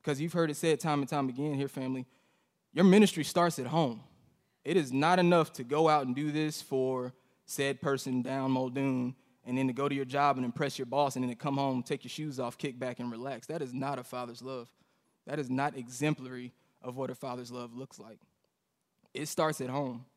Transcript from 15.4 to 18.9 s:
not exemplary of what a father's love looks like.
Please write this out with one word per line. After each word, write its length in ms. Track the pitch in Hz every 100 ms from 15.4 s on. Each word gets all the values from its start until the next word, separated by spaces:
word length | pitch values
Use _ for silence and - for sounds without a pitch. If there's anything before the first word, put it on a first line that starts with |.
| 131
not 280 | 131 143 135
exemplary 760 | 120 123 151 156 127 127 123 _ _ _
of 140 | 123 127
what 140 | 131
a 40 |
father's 380 | 127 135 123 123
love 200 | 123 120
looks 260 | 120 131 -
like. 180 | 110 110 _ _ _ _ _ _ _